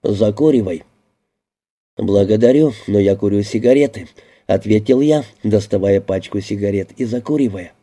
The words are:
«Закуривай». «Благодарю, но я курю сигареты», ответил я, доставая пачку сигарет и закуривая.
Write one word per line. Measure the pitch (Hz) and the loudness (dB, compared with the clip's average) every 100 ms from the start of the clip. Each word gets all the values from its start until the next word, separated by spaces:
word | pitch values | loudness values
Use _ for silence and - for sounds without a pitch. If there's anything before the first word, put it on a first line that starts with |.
«Закуривай». | - 101 107 104 156 131 95 82 _ _ _ _ _ _ _ _ _ _ _ - | -4 0 0 2 2 2 0 -8 _ _ _ _ _ _ _ _ _ _ _ -8
«Благодарю, | 104 101 98 107 120 135 156 110 - | 0 2 2 4 4 4 2 -2 -2
но | 104 | 2
я | 98 | 2
курю | 98 101 101 | 0 0 -2
сигареты», | 101 110 120 135 143 104 87 _ _ _ - | -2 -2 2 2 0 -4 -18 _ _ _ -4
ответил | 95 104 107 104 127 | -4 0 0 2 2
я, | 147 151 135 _ | 2 0 -2 _
доставая | 107 104 104 101 98 98 | -2 -2 0 -2 2 0
пачку | 98 95 - 104 | 0 -6 -4 -8
сигарет | 98 101 101 101 92 - | -6 -6 -4 -4 -6 -8
и | |
закуривая. | 120 120 117 151 127 95 87 _ | -6 -6 -4 -2 -2 -4 -16 _